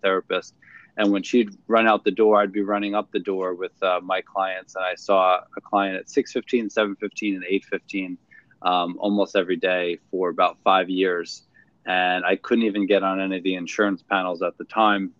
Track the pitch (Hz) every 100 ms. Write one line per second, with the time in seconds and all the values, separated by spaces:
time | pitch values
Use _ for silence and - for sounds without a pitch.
0 | 98 95 - 92 - _ _ - - -
1 | 104 101 92 123 104 98 - 113 113 104
2 | - 95 110 104 101 101 98 104 104 104
3 | 104 104 90 95 92 90 92 - 95 90
4 | 90 95 - 98 95 92 92 - 92 90
5 | - 98 92 90 - - - 101 98 92
6 | - - - 127 - 123 107 - 104 98
7 | 101 - 107 95 90 98 - 95 - 98
8 | 92 90 _ - _ _ 90 90 87 87
9 | 104 101 95 101 90 87 92 90 87 85
10 | _ 92 90 82 90 85 - 95 90 92
11 | 95 87 82 - _ _ _ _ - 92
12 | 90 90 90 95 - 117 113 101 95 98
13 | 95 95 95 92 90 92 85 - 104 95
14 | _ 98 92 85 87 - 90 107 107 101
15 | 95